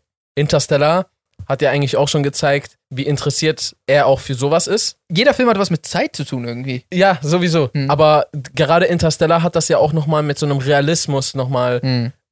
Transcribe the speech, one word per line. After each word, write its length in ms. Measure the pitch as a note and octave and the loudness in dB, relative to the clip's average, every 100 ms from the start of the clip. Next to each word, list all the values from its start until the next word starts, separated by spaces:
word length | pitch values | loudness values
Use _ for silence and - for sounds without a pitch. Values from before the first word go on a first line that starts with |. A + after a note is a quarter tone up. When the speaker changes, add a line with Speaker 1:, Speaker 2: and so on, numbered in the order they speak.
| _ _ _ - | _ _ _ -4
Speaker 1:
Interstellar 720 | D3 D3+ - C#3+ D3 F3 F#3+ _ _ _ - | 0 0 2 2 4 2 -2 _ _ _ -6
hat 140 | C#3 | 0
ja 100 | C#3+ | 0
eigentlich 260 | C#3+ C#3 - | 0 0 0
auch 100 | C#3+ | 0
schon 140 | D#3 | 0
gezeigt, 540 | C#3+ - D3 C#3+ - _ _ | -2 -2 0 0 -4 _ _
wie 120 | B2+ C#3 | -8 -4
interessiert 720 | C#3 D3 - D#3 D#3 - - - | -2 -2 -2 -2 -2 -8 -8 0
er 180 | C#3+ C3+ | 2 4
auch 140 | C3+ | 2
für 160 | - B2+ | -2 -4
sowas 320 | C#3 E3 - | 0 0 0
ist. 300 | G3+ - - _ | -2 -4 -8 _
Speaker 2:
Jeder 220 | E3+ C#4 | 0 2
Film 160 | - B3 | 2 2
hat 80 | G#3 | 2
was 140 | G3+ | 0
mit 140 | E3 - | -2 -2
Zeit 280 | F3 D4 - | -4 -4 -6
zu 80 | |
tun 220 | C#3+ C3 A#2+ | -8 -6 -8
irgendwie. 380 | A#2+ C3+ B2+ - | -8 -8 -8 -6
Speaker 1:
Ja, 240 | F3+ G3 D#3+ | 2 2 2
sowieso. 500 | D3 F3 F3 D#3+ C3 | 0 0 2 0 0
Speaker 2:
Hm. 160 | D3 C3+ | -2 0
Speaker 1:
Aber 380 | C#3+ D3+ D3+ - D3 B2 | 4 4 4 0 -8 -8
gerade 320 | - C#3+ E3+ F3+ | -2 2 2 2
Interstellar 560 | E3+ E3 - D#3+ E3+ | 2 0 0 2 2
hat 140 | E3+ E3+ | 0 -2
das 120 | - | 0
ja 100 | D3+ | 2
auch 120 | D3 | 2
nochmal 300 | D#3 D3 D3+ | 0 0 0
mit 140 | D3+ C#3 | -2 -2
so 80 | D3+ | -2
einem 140 | C#3+ | -2
Realismus 720 | C3 C#3+ C#3+ E3 - C#3 B2+ | 0 0 2 -2 -2 -2 -4
nochmal, 480 | C#3 B2+ C3+ B2 B2 | -4 -4 -2 0 -2
Speaker 2:
Hm. 300 | C3 B2+ A#2+ - _ | -2 -2 -4 -8 _